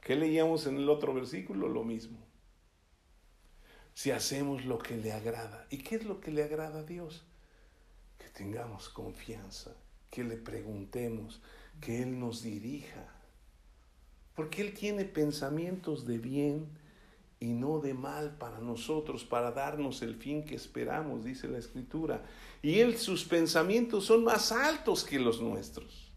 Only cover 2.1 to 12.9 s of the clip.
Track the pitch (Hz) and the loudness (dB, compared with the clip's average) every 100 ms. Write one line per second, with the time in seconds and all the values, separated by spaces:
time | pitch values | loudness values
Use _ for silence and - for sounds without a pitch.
2.1 | 117 - _ - _ _ _ _ _ _ | -16 -18 _ -20 _ _ _ _ _ _
3.1 | _ _ _ - - - - - - - | _ _ _ -20 -20 -20 -20 -20 -6 0
4.1 | 120 - 139 143 139 123 117 - 117 107 | 0 0 0 0 -2 -2 -2 -2 -4 -4
5.1 | 107 110 113 113 - - 139 - 226 220 | -2 -4 -4 -6 -12 -10 -10 -4 -4 -4
6.1 | 190 - 147 151 156 156 156 151 175 165 | -6 -4 0 0 0 -4 -6 -8 -10 -10
7.1 | 165 - - - _ - _ - - - | -12 -18 -20 -20 _ -20 _ -20 -20 -20
8.1 | - - - 101 110 117 104 - - 90 | -20 -20 -12 -8 -6 -8 -10 -14 -12 -12
9.1 | 92 - 110 98 - - - - - - | -12 -12 -12 -12 -14 -14 -18 -20 -20 -14
10.1 | - 120 113 - 110 101 104 98 127 120 | -6 -6 -6 -8 -8 -6 -8 -6 -4 -4
11.1 | 113 110 - - - - - - 117 127 | -4 -8 -14 -18 -20 -20 -14 -6 -2 -2
12.1 | 127 123 - 117 101 110 143 - | -2 -4 -4 -6 -6 -6 -8 -10